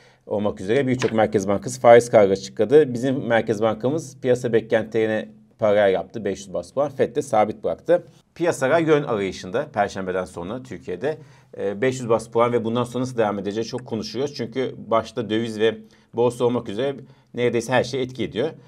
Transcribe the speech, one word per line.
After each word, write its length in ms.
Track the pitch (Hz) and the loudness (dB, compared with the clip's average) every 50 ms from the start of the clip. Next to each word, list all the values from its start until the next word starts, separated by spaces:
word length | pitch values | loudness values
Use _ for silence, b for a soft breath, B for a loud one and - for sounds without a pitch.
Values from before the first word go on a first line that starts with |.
| b b b b b | b b b b b
olmak 340 | - - 104 104 101 95 - | -6 -4 -2 -2 -2 -4 -4
üzere 260 | 95 92 113 139 139 | -4 0 0 0 2
birçok 260 | 127 127 127 - 107 110 | 0 0 0 0 0 2
Merkez 360 | 110 110 110 - 107 95 98 | 2 2 2 2 0 0 0
Bankası 320 | 101 98 - - 123 - | -2 -2 -4 -6 -6 4
faiz 300 | - 120 117 120 120 - | 8 10 10 10 8 8
kararı 220 | - 113 104 95 98 | 6 6 6 6 4
açıkladı. 640 | 95 - - - - 107 104 131 156 151 131 120 | 0 -2 -6 -4 -2 2 4 6 6 6 4 0
Bizim 320 | 110 120 135 127 139 - | -2 -2 -2 -2 -2 -2
Merkez 360 | 113 117 110 107 113 113 101 110 | 0 0 0 0 0 -2 0 0
Bankamız 580 | 110 107 110 - 123 147 165 160 - - - | 0 0 -2 -2 -2 -2 -4 -6 -10 -12 -4
piyasa 320 | - 131 123 120 - 123 113 | 0 0 0 0 0 0 0
beklentilerine 840 | 113 107 - 120 110 107 110 - 113 110 110 110 107 - - - - _ _ _ - | 0 2 2 0 0 0 0 -2 0 0 0 0 -2 -4 -6 -12 -20 _ _ _ 0
paralel 340 | 113 107 101 104 104 98 92 | 2 4 4 6 6 4 4
yaptı, 320 | 87 85 - - 117 101 | 2 -2 -6 -10 -8 -6
beş 160 | 101 95 90 | -6 -6 -6
yüz 120 | - 98 87 | -8 -8 -8
bas 180 | 87 87 - - | -8 -8 -6 -4
puan. 180 | 135 143 147 | -4 -4 -2
fed 260 | - - 120 - - | -2 -2 -2 -2 0
de 60 | 147 - | -4 -4
sabit 420 | - - 107 107 104 107 - - | 0 2 2 2 2 -2 -4 -6
bıraktı. 420 | 95 82 - - - 170 170 170 b b b _ _ _ | -6 -6 -4 0 0 0 0 0 b b b _ _ _
Piyasalar 460 | - 170 175 147 - 135 131 147 170 | -4 -2 -2 -2 0 0 2 2 2
yön 220 | 165 151 160 143 147 | 4 4 2 2 2
arayışında 640 | - 120 104 101 92 87 - - 92 90 120 147 151 - | 0 -2 -2 -2 -4 -6 -8 -8 -6 -4 -4 -6 -4 -2
Perşembeden 520 | 110 101 98 - 101 95 92 90 92 92 | -2 -2 -2 -2 -4 -6 -4 -2 -4 -4
sonra 380 | 90 - 87 85 90 110 131 127 | -6 -8 -10 -10 -8 -10 -10 -12
Türkiye'de. 560 | - 98 90 - - 90 90 107 143 156 156 156 B B B B B - - | -12 -14 -12 -10 -10 -8 -6 -4 -6 -6 -6 -10 B B B B B -12 -8
Ee, 220 | 98 98 101 98 | -6 -6 -2 0
beş 200 | 123 131 127 131 | 0 0 0 -2
yüz 80 | 127 110 | 0 0
bas 200 | 113 110 - - | 0 0 0 0
puan 240 | - 117 120 120 120 | 0 2 2 2 2
ve 120 | 120 110 | 0 0
bundan 200 | 113 117 123 120 | 0 -2 -2 -2
sonra 180 | 120 - 123 127 | -2 -4 -4 -6
nasıl 140 | 127 127 | -4 -2
devam 220 | 117 110 104 101 101 | 0 0 0 -2 -2
edeceği 260 | 92 101 101 110 113 | -4 -4 -4 -4 -6
çok 220 | - - 123 - | -6 -8 -10 -8
konuşuyoruz. 480 | - 117 110 107 - - 117 139 147 143 | -8 -8 -8 -6 -6 -6 -6 -6 -6 -6
Çünkü 400 | - 120 110 113 131 131 - - - | -8 -10 -8 -6 -6 -6 -6 -6 -10
başta 520 | 101 101 113 113 110 - - 127 117 98 | -4 0 0 0 0 -2 -4 -8 -4 -2
döviz 300 | 107 110 117 120 110 107 | -2 -2 -2 -2 -2 0
ve 180 | 107 113 107 110 107 b b b b b - | 2 2 0 0 -6 b b b b b -2
borsa 300 | 113 120 123 117 - 131 | 0 2 2 2 2 0
olmak 240 | 120 123 120 - 117 | 0 0 0 -4 -4
üzere 280 | 98 104 127 143 143 131 139 B B B B B - | -6 -4 -4 -4 -6 -8 -12 B B B B B -6
neredeyse 380 | 120 123 123 120 120 113 123 131 | -2 0 0 0 0 0 0 2
her 120 | 120 104 | 0 0
şey 180 | 123 - 135 131 | 0 -2 -4 -6
etki 220 | 127 127 123 110 | -6 -6 -6 -6
ediyor. 260 | 85 73 98 131 160 151 B B | -4 -2 -2 -4 -4 -6 B B